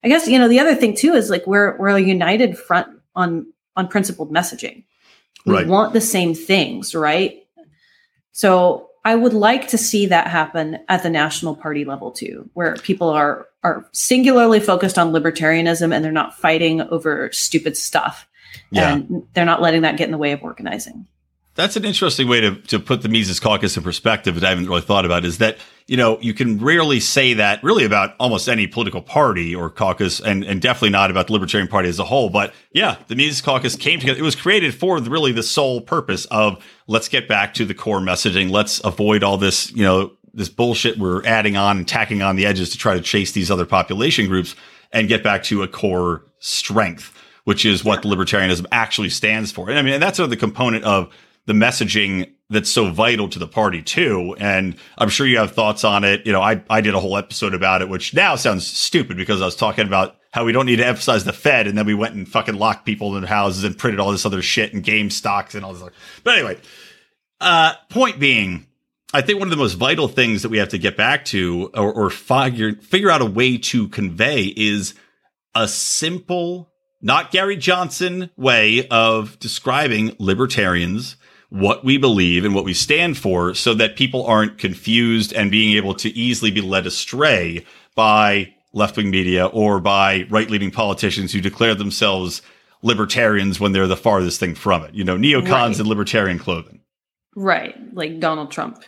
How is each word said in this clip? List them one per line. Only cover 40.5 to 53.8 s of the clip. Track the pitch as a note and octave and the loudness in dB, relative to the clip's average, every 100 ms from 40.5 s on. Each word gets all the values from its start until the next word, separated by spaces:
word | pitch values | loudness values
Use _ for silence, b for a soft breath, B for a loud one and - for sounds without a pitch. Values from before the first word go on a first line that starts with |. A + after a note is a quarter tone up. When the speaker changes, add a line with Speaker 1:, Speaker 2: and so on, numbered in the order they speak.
| - A#2+ A2+ A#2+ A2 | -2 0 0 -2 -2
Speaker 2:
we're | F#2+ F2+ A#2 | -2 -2 0
adding | A2+ G#2 G2 | 2 2 2
on | G2+ G2+ | 2 0
and | E2+ | -2
tacking | A#2 G#2+ G#2 | -4 -2 0
on | G2 F#2+ | 0 2
the | G2+ | 2
edges | G2 F2 | 0 -2
to | - | -2
try | A2 | 0
to | F#2 | 0
chase | E2 G#2 F#2+ | 0 -2 0
these | - F2 | -2 -2
other | F#2+ F2 | -2 0
population | F#2+ F2 F#2+ C3+ - G2+ | 0 0 -2 0 0 0
groups | F#2 F2 - b b b | 0 -2 -10 b b b
and | A#2 G#2+ | -2 0
get | A2 | 0
back | G#2 G2 | 0 -2
to | - G#2 | 0 -2
a | F#2+ | -4
core | - G#2 F2+ F2 E2 _ _ | -4 -2 0 -2 -4 _ _
strength, | - - - G#2 G2 E2 - b b b | -8 -6 -2 0 -2 -4 -18 b b b
which | - G2+ A2 | -4 0 2
is | F#2+ | 2
what | G#2+ G2+ | 2 0
the | G#2+ | 0
libertarianism | F#2+ F#2 G#2 F#2+ F2 F2+ | -2 0 0 2 0 -2
actually | B2 A2 - G2+ | -2 -2 -2 -4
stands | - G#2+ A2 G#2+ | -2 -2 -2 -4
for. | - F#2+ | -8 -4
And | C#3+ | 0
I | |
mean, | C3+ | 0
and | C#3 | 0
that's | F3+ G3+ | 0 0
another | - A#2 | -2 0
component | A2+ G#2 B2+ A2 | -4 0 -2 0
of | G#2+ G2 F2+ b b b - | 2 0 0 b b b 0
the | |
messaging | G#2+ A#2 B2 G#2 G#2+ G2+ F#2+ F#2 _ _ | 4 4 2 -2 0 0 -2 -6 _ _
that's | G#2 G2+ | -2 0
so | - G#2 | 0 0
vital | E2+ A2+ A2+ G2+ | 2 0 0 -4
to | F2+ | -8
the | E2 | -8
party | - G#2 F2 | -2 0 -2